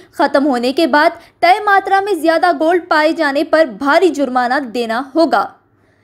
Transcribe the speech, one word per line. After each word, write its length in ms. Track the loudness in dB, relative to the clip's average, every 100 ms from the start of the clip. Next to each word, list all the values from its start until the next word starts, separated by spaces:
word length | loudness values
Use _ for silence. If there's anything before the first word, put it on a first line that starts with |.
| -14
खत्म 280 | -4 0 0
होने 280 | 0 0 -2
के 140 | 0 0
बाद 300 | 2 2 -2 -18 -2
तय 180 | 2 2
मात्रा 400 | 2 0 2 -2
में 200 | -2 -2
ज्यादा 320 | 0 2 0
गोल्ड 320 | 0 0 0 0
पाए 260 | 0 0
जाने 320 | 0 -2 -2
पर 220 | 0 0 0 -2
भारी 320 | 0 2 2
जुर्माना 480 | 0 -2 -2 -2 -4
देना 380 | -4 -8 -4 -6 -4
होगा। 340 | 0 2 0 -2 -10 _ _ _ _